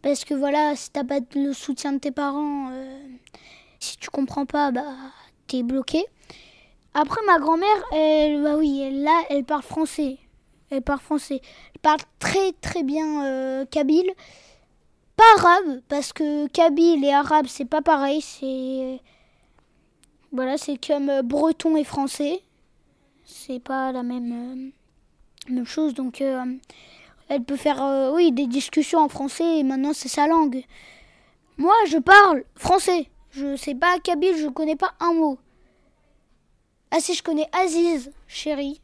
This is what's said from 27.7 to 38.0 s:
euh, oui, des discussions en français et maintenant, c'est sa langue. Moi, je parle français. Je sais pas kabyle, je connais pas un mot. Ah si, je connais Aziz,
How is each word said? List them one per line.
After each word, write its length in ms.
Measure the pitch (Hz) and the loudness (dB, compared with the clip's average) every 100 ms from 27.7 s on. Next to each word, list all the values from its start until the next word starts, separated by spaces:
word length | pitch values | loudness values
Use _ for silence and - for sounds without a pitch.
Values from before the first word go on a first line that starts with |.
| 269 | 0
euh, 300 | 269 269 269 | 0 0 0
oui, 180 | 320 339 | 4 4
des 140 | 247 269 | 4 -2
discussions 540 | 262 - 311 294 339 | -2 -2 -2 2 2
en 80 | 294 | 2
français 500 | - 277 - 330 320 | 0 -8 -2 0 2
et 40 | |
maintenant, 320 | 262 262 277 | 0 0 -2
c'est 140 | 311 254 | -4 -6
sa 200 | - 294 | 0 4
langue. 360 | 330 302 254 - - - - - _ _ _ _ - | 4 2 -2 -12 -20 -20 -20 -20 _ _ _ _ -2
Moi, 180 | 320 440 381 | 4 4 4
je 100 | 311 | 2
parle 460 | - 403 403 285 - | 8 10 10 4 -4
français. 540 | - - 370 - 359 277 _ _ | -8 2 2 2 0 -2 _ _
Je 260 | 277 285 277 | -8 -6 -6
sais 180 | - | -6
pas 240 | 262 339 359 | 0 0 2
kabyle, 380 | 359 330 370 330 | 0 0 2 0
je 100 | 302 | -2
connais 300 | 254 311 311 | -4 -4 -2
pas 180 | 381 - | -4 -2
un 120 | 339 | -2
mot. 260 | 330 311 262 _ _ _ _ _ _ _ _ _ _ _ _ _ _ _ | 0 0 -2 _ _ _ _ _ _ _ _ _ _ _ _ _ _ _
Ah 100 | 320 | -4
si, 140 | 311 | -2
je 100 | 339 | -4
connais 240 | - 311 302 | -2 -4 -2
Aziz, 600 | 359 370 320 339 311 | 0 0 2 0 0